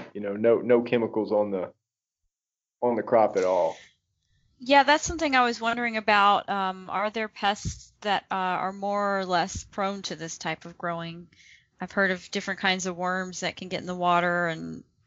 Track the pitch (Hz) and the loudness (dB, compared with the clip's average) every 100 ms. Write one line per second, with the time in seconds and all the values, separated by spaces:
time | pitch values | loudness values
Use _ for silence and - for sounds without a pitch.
0 | - 104 101 101 113 117 113 123 120 123 | -8 -8 -6 0 4 4 6 4 4 0
1 | 110 110 101 107 104 95 85 - _ _ | 0 -2 0 0 0 -2 -6 -10 _ _
2 | _ _ _ _ _ _ _ _ 120 113 | _ _ _ _ _ _ _ _ -2 0
3 | 101 117 107 98 92 92 82 - - _ | 2 4 4 4 2 2 0 -2 -16 _
4 | _ _ _ _ _ _ 247 285 269 302 | _ _ _ _ _ _ 4 4 6 4
5 | - 339 320 262 247 226 226 240 240 220 | 2 -2 0 2 2 0 -2 -2 -2 -2
6 | 214 208 202 202 - 202 190 190 185 185 | 2 6 6 4 2 -2 -2 -6 -6 -4
7 | 208 220 214 - 202 208 - - - _ | -4 -4 -8 -2 -2 -2 -6 -10 -16 _
8 | 214 190 - 190 185 180 185 196 196 202 | -2 -2 -2 -4 -2 -2 -4 -6 -4 -2
9 | 202 196 185 180 185 - - - 196 202 | 0 -2 0 0 0 -4 -12 -4 -4 -4
10 | 185 156 165 - 165 160 170 170 175 170 | -8 -10 -10 -8 -8 -8 -12 -10 -8 -6
11 | 165 170 170 _ - - _ _ 185 - | -8 -12 -18 _ -20 -20 _ _ -6 0
12 | 196 185 - 202 196 185 196 185 185 175 | 0 0 -4 -6 -6 -2 0 0 -2 -4
13 | 180 185 185 175 175 - 185 175 - 180 | -2 -2 -4 -6 -6 -6 -8 -8 -6 -2
14 | 175 175 175 175 175 160 165 165 - _ | 2 4 4 2 0 -2 -8 -12 -16 _